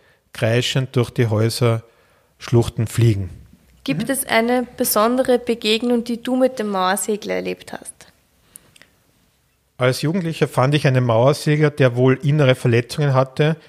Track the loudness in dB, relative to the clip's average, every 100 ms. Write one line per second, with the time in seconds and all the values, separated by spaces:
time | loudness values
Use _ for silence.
0 | _ _ _ -4 -2 0 0 -2 -2 -2
1 | -2 0 0 2 0 0 0 0 -6 _
2 | _ _ _ _ 0 0 0 -2 -4 0
3 | 2 2 -4 -12 -20 _ _ _ -6 -4
4 | -4 -4 -2 0 0 -2 -2 -4 -2 0
5 | 0 0 0 0 0 -2 0 0 0 -2
6 | -2 -8 -4 0 0 0 -6 -2 -2 -2
7 | -4 -6 -4 -6 -6 -10 -12 -16 -18 -20
8 | -20 _ _ _ _ -20 _ _ _ _
9 | _ _ _ _ _ _ _ -2 -2 0
10 | -4 -4 -4 -4 -2 0 2 2 2 2
11 | 2 4 4 2 0 2 0 2 0 4
12 | 2 2 2 2 2 2 2 2 0 -2
13 | 0 2 0 0 -2 -2